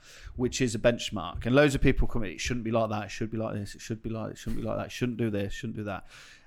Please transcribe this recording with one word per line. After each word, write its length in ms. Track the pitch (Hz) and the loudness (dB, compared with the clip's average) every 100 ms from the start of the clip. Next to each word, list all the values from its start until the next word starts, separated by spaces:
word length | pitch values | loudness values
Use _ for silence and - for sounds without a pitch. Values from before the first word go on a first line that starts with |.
| - - - - | -20 -18 -12 -2
which 260 | 123 - | -2 2
is 140 | 127 107 | 0 4
a 40 | |
benchmark. 680 | 120 117 - 104 85 - 113 | 2 2 0 -6 -4 -4 2
And 80 | 131 | 6
loads 180 | 147 | 6
of 80 | 131 | 6
people 260 | 143 127 - | 6 6 4
come 160 | 120 | 2
in, 80 | 101 | -2
"It 60 | 78 | -4
shouldn't 260 | - 123 110 | -4 -2 0
be 40 | |
like 200 | 113 110 | 0 0
that, 140 | 107 104 | -2 -4
it 40 | |
should 200 | - 113 | -4 -4
be 60 | 110 | -2
like 180 | 110 104 | -4 -4
this, 180 | 98 | -8
it 80 | - | -10
should 220 | - 110 | -8 -8
be 80 | 113 | -6
like, 220 | 110 107 | -6 -8
it 40 | - | -8
shouldn't 240 | - 113 | -4 -2
be 60 | 110 | -2
like 100 | 104 | -4
that, 140 | - | -4
shouldn't 260 | - 123 113 | -2 -2 0
do 140 | 117 | 0
this, 220 | 101 98 | 0 -2
shouldn't 220 | - 110 110 | -4 -6 -6
do 80 | 104 | -6
that." 200 | 92 - - - - | -8 -10 -20 -20 -20